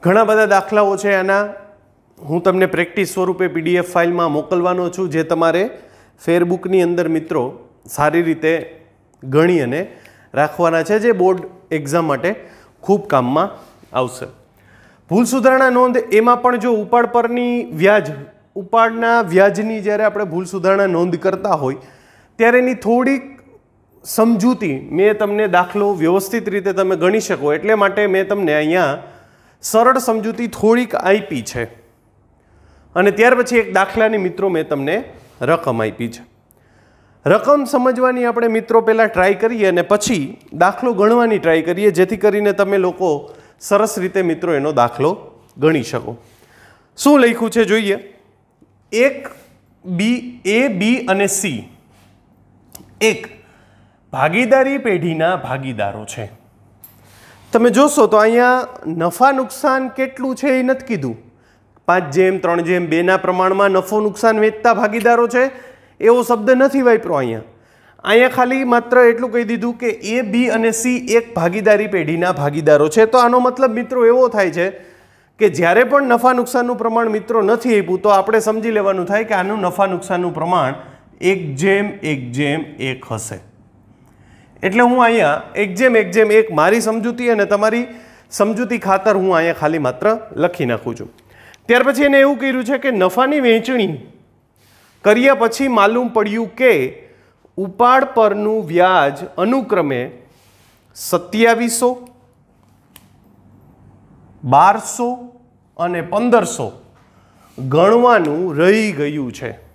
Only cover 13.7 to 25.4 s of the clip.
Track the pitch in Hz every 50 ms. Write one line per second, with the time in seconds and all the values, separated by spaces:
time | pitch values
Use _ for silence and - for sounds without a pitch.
13.7 | _ _ - _ - 127 127 120 - - - - - _ _ _ _ _ _ _
14.7 | _ _ _ _ _ _ _ _ 165 202 240 226 240 269 214 262 262 262 262 262
15.7 | 247 247 254 254 247 254 226 - 190 214 220 240 240 240 240 247 247 240 202 247
16.7 | 233 214 208 185 - 240 233 233 233 240 233 233 240 247 247 240 240 240 233 240
17.7 | - 156 165 190 214 214 170 135 151 139 139 - _ _ _ _ _ 196 196 180
18.7 | - 226 226 226 226 226 233 233 233 233 226 180 165 185 196 202 190 180 214 220
19.7 | 226 220 196 208 208 208 214 214 208 202 208 185 156 170 185 170 196 196 175 190
20.7 | 190 196 196 190 175 165 175 180 175 170 - 190 190 185 190 214 180 156 139 131
21.7 | 139 - - - _ _ _ _ _ _ _ _ _ _ 220 233 240 247 247 254
22.7 | 254 - - 196 233 240 254 262 277 269 262 - - - _ _ _ _ _ _
23.7 | _ _ _ _ _ _ _ - - - 220 226 233 202 180 247 254 - 214 175
24.7 | 139 131 - - - 160 190 208 214 208 214 208 202 208